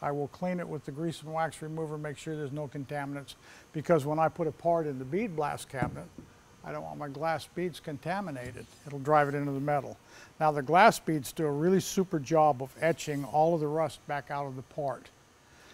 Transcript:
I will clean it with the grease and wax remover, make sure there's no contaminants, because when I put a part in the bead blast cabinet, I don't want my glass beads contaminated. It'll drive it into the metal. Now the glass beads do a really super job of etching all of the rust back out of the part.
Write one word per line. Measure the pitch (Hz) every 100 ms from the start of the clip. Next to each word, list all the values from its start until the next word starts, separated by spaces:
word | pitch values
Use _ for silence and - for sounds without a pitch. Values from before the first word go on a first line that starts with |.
I | 147
will | 143 143
clean | - 180 180
it | 170
with | 151 -
the |
grease | 139 165 -
and | 147
wax | 160 160 -
remover, | 156 156 156 151
make | 151 139
sure | 156 156
there's | 143
no | 147 147
contaminants, | 147 131 147 139 143 135 - - - -
because | 156 143 165 139
when | 151
I | 160
put | - 160
a |
part | - 170 170 151
in | 131
the | 131
bead | 175 233 156
blast | 147 147 -
cabinet, | 131 123 139 175 - 147 - - -
I | 160
don't | 151
want | 156 151
my | 147
glass | 139 160 156 - -
beads | 180 143
contaminated. | - 143 156 196 190 135 123 113 117 - 143
It'll | 143
drive | 135 151 143
it |
into | 143 143
the | 139
metal. | 147 147 117 107 - - - -
Now | 156
the | 147
glass | 131 170 220 -
beads | - 156 -
do | - 151
a |
really | 143 170 190
super | - - 185 160
job | 127 160 151 131
of | 135 -
etching | 160 160 - 143 135
all | 151 160 170
of |
the | 151
rust | 156 156 - -
back | 143 -
out | 143 143
of | 131
the |
part. | 131 - 139 120 135 - _ _ _ - -